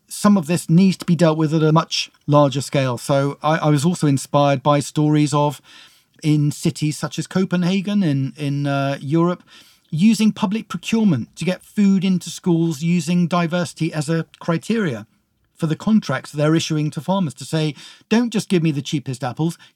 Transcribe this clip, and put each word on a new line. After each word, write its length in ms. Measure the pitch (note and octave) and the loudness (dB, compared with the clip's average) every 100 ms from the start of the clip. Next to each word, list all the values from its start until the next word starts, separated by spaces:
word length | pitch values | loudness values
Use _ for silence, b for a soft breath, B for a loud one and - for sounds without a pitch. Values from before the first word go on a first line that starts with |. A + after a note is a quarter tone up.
| _ | _
some 280 | - G#3+ G3+ | 0 4 4
of 100 | D3 | 2
this 220 | E3+ - | -2 2
needs 280 | E3 F#3+ E3 | 4 4 2
to 80 | - | 0
be 100 | E3 | 2
dealt 220 | E3 D#3 | 4 4
with 160 | D#3 | 0
at 100 | D#3+ | 2
a 80 | D#3 | 4
much 400 | D#3 - - - _ - | 4 2 -4 -8 _ 2
larger 320 | D3 C#3+ C#3 | 4 4 2
scale. 380 | - D3 C3 A#2 | -2 -2 -2 -4
So 400 | - C#3 C#3+ C#3+ | -2 0 0 -2
I, 140 | D3 D#3+ | -2 0
I 120 | D3+ | 2
was 160 | D3 D#3+ | 2 2
also 200 | F3+ D3+ | 0 0
inspired 560 | C#3 - C#3+ C#3+ C3+ | 0 0 2 2 2
by 200 | D3 D3 | 2 0
stories 520 | - - D3+ D3+ D3 | 0 0 2 2 2
of, 280 | D3 D3 C#3+ B B B B B _ | 0 -2 -4 B B B B B _
in 300 | D#3 D3+ D3 | 0 2 0
cities 460 | - E3 - D3+ C#3+ | -2 -4 -2 -4 -4
such 200 | D#3 - | -8 -8
as 80 | - | -6
Copenhagen 800 | F#3 F#3+ F3+ F3 G3 F#3 G#3 | -2 -2 0 0 -2 -2 0
in, 300 | F3 C#3 C3+ C#3+ | 0 0 -2 -6
in, 320 | C#3+ C#3+ C#3+ | -6 -4 -2
uh, 300 | C#3 C#3 C#3 | -2 -2 -4
Europe, 440 | C#3 D#3+ F3 F3+ b b b b b | -2 0 0 -2 b b b b b
using 420 | D#3 G#3 G#3+ A3 | 2 2 4 2
public 340 | - G3+ G#3+ - | 0 -2 -4 -6
procurement 680 | F3 - A3+ G#3+ C3+ A2 - | -10 -4 0 2 0 -2 -8
to 80 | D#3+ | -6
get 180 | - | -6
food 400 | - - G3 G3 | -6 0 2 2
into 260 | F#3+ F3+ - | 2 -2 -4
schools 540 | - F3+ E3 E3 C#3 | -6 -2 0 0 -2
using 440 | E3 F3 D3 F3+ E3+ | -2 -2 0 0 2
diversity 680 | F3 E3+ F3 E3 - D#3+ | 0 0 -2 -4 -4 -4
as 160 | D#3 C#3+ | -4 -2
a 160 | E3 D#3 - | -4 -4 -8
criteria 680 | - E3 - A3+ F3+ A2 A2 _ _ _ _ - | -4 -4 -2 -2 -2 -6 -10 _ _ _ _ -6
for 40 | D#3+ | -4
the 80 | D#3 | -2
contracts 560 | - G#3+ - C3 - | 2 2 0 -4 -6
they're 240 | D3 D3 D#3+ | -2 0 2
issuing 340 | - D#3 D3+ | 0 -2 -4
to 80 | D#3 | -4
farmers, 340 | D3 G3 D#3+ | -4 -2 -2
to 120 | - C3+ | -6 -6
say, 300 | D#3+ D#3 C#3 B B _ | -4 -4 -6 B B _
"Don't 220 | A3 A#3+ | 0 0
just 180 | G#3 - | -2 -2
give 140 | F3+ | 0
me 80 | E3 | 0
the 100 | C#3+ | -2
cheapest 420 | - D#3 B2+ B2 | -4 -6 -6 -8
apples, 340 | B2+ A#2 E3 - b | -8 -4 -6 -6 b